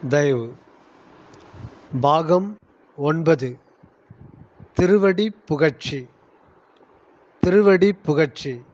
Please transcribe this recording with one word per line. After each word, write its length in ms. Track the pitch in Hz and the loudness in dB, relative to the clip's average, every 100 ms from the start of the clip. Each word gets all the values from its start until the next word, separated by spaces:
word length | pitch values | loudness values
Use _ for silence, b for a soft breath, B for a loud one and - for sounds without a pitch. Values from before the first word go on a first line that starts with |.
| 135 | 0
தயவு. 380 | 143 147 127 117 - _ _ _ _ - - - - - - - - - 135 | 0 0 -2 -6 -14 _ _ _ _ -20 -20 -20 -20 -20 -20 -20 -20 -12 -2
பாகம் 560 | 139 156 160 180 196 214 _ _ _ - | 0 0 2 0 0 -12 _ _ _ -6
ஒன்பது. 600 | 143 160 165 156 127 123 _ _ _ _ _ - - - - _ - | -2 0 0 0 -2 -12 _ _ _ _ _ -20 -20 -20 -20 _ -12
திருவடி 520 | - 180 202 196 185 220 - | -2 2 4 2 0 -4 -6
புகழ்ச்சி. 640 | _ 151 156 - - 143 127 _ _ _ _ _ _ _ _ _ _ _ _ _ | _ 0 0 -2 -12 -12 -14 _ _ _ _ _ _ _ _ _ _ _ _ _
திருவடி 500 | 180 196 202 190 196 | 0 4 4 4 2
புகழ்ச்சி. 720 | 196 - 151 156 - 143 123 123 | 0 -2 0 0 -4 -12 -12 -16